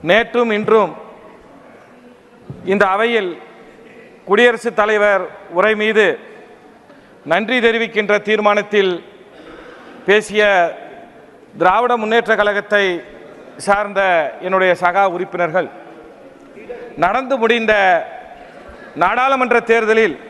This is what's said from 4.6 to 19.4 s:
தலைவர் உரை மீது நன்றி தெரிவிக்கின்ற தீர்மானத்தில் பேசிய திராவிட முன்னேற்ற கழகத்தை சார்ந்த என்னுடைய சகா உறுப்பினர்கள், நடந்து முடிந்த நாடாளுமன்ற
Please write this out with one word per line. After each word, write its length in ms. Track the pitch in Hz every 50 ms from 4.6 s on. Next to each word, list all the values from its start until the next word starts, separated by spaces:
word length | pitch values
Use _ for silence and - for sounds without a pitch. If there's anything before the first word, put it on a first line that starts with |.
| - 233 175 -
தலைவர் 440 | 208 214 214 208 208 208 202 190 180 156 - - - - 170 175
உரை 160 | 196 220 220 208
மீது 240 | 214 220 214 214 208 175 139 - - - - - - - - - - - - - - - - - - - - - - 139
நன்றி 260 | 160 190 220 208 254 247 226
தெரிவிக்கின்ற 520 | 233 220 226 226 220 226 214 208 202 208 202 208 202
தீர்மானத்தில் 760 | 214 208 208 208 202 208 202 208 214 208 196 185 180 170 - - - - - - - - - - - - - - - - - - - - -
பேசிய 360 | 185 202 214 208 - 196 214 208 202 196 180 170 160 - - - - - - - - - - - - - - - - - -
திராவிட 380 | 165 180 190 220 240 240 240
முன்னேற்ற 400 | 233 214 214 226 233 226 220 220 196
கழகத்தை 440 | 208 208 202 202 202 - 208 202 196 185 175 165 - - - - - - - - - - - - -
சார்ந்த 340 | 190 202 202 208 202 196 190 196 190 175 165 151 131 117 -
என்னுடைய 320 | 165 185 190 185 185 185 175 170
சகா 240 | 180 175 175 196 196
உறுப்பினர்கள், 680 | 190 175 175 185 185 - 175 175 160 156 185 160 110 - - - - - - - - - - - - - - - - - - - - - - - - - 139 165
நடந்து 340 | 180 208 254 269 254 277 247 226
முடிந்த 300 | 220 240 233 220 214 214 208 196 185 175 160 - - - - - - - - - - - - - - - - - - - 143 170
நாடாளுமன்ற 560 | 185 220 247 254 277 277 262